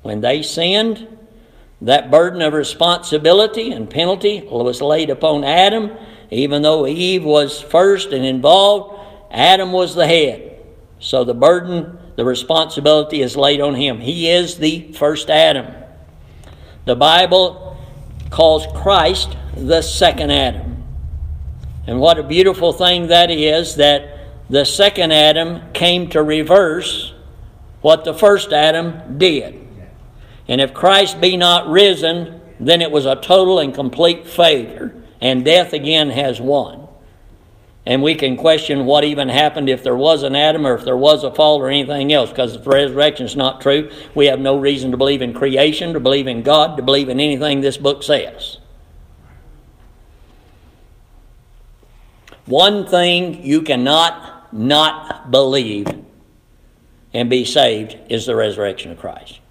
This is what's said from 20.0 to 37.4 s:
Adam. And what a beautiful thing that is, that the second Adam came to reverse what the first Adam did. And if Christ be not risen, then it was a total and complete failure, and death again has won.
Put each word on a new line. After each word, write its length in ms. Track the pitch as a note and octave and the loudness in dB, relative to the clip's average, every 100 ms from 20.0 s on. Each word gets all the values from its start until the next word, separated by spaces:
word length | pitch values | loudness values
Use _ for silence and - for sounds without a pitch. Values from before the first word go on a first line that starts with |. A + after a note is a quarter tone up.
| F3 - D3+ | 0 2 -2
Adam. 520 | C#3+ C3 A2+ A#2+ A#2+ - - - - - - - - - - - | 0 0 -4 -10 -12 -12 -12 -12 -10 -10 -10 -12 -14 -14 -12 -8
And 120 | A#2+ | 2
what 200 | D3 D#3+ | 2 2
a 40 | |
beautiful 480 | C#3 E3 F#3+ F3+ E3+ | 0 2 2 2 -2
thing 340 | - F3+ F3+ E3+ | 2 0 0 4
that 240 | E3+ F3 | 4 4
is, 440 | D#3+ D3+ D#3 E3 D3+ | 2 0 0 -2 2
that 340 | C#3+ C#3+ - - - - - | 4 4 -4 -18 -18 -20 -2
the 160 | C3+ C3+ | 0 0
second 460 | - G3+ G3+ E3 | 2 2 2 2
Adam 500 | D#3 D3+ D#3 E3 E3 - | 4 4 4 -2 -8 -10
came 340 | - F3 F3 F3 | -2 0 0 0
to 140 | D#3 | -2
reverse 880 | D3+ D#3 D#3 F#3+ F3 E3 - - - - - - - - - - | 0 -2 4 4 4 -2 -8 -10 -12 -18 -20 -20 -20 -20 -20 -2
what 220 | D3+ D#3+ | 2 2
the 100 | E3 | 2
first 380 | D#3 G#3 G3+ - | 2 4 4 2
Adam 680 | D3+ D#3 D#3+ E3+ D#3+ - C3+ | 2 2 0 -4 -10 -14 0
did. 480 | F3+ D3 G2+ - - - - - - - - - - | 2 2 -6 -16 -20 -20 -20 -20 -20 -20 -20 -20 -6
And 120 | B2 | -2
if 140 | C3+ | -2
Christ 480 | - F3+ G3 G3 D#3+ | 2 4 4 2 0
be 160 | F3+ F#3 | 0 2
not 320 | F3 F3 E3 | 2 2 2
risen, 720 | F3 G3+ E3+ D#3+ E3+ E3 - - - | 4 4 4 -2 -4 -8 -14 -20 -8
then 220 | B2 E3+ | 0 2
it 80 | E3 | 2
was 160 | D3 C3+ | 0 0
a 100 | C3 | -4
total 440 | - F#3 F#3 F#3 | 2 4 4 2
and 120 | C#3+ | 0
complete 540 | B2+ C3 C3+ E3+ E3+ - | -4 -8 0 0 0 -8
failure, 720 | - E3 C#3+ A#2 - - - - _ | -2 0 0 -4 -12 -14 -14 -20 _
and 240 | B2 B2+ C3 | -2 0 2
death 280 | F3 F3 | 2 2
again 360 | D3+ C#3 D#3 D3 | -6 -2 0 0
has 320 | B2+ C#3 A2+ | -2 -4 -4
won. 460 | B2+ C#3+ A#2+ - - - - _ - - | -2 -2 -2 -12 -20 -20 -20 _ -20 -20